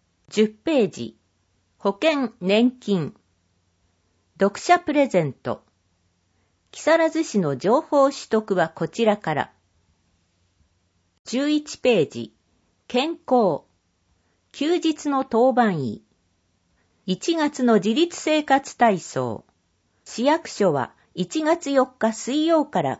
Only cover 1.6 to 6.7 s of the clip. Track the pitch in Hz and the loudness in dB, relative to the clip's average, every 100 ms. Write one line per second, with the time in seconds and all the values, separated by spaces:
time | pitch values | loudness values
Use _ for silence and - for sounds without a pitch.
1.6 | _ _ 202 196 311 294 240 - 180 208 | _ _ -6 -2 0 0 -4 -6 0 2
2.6 | 247 254 - 190 143 - _ _ _ _ | 2 -2 -4 -4 -4 -10 _ _ _ _
3.6 | _ _ _ _ _ _ _ - 196 - | _ _ _ _ _ _ _ -2 -2 0
4.6 | - 349 349 294 269 185 147 - 127 - | 0 0 2 0 0 0 -2 -4 -8 -8
5.6 | _ _ _ _ _ _ _ _ _ _ | _ _ _ _ _ _ _ _ _ _
6.6 | _ | _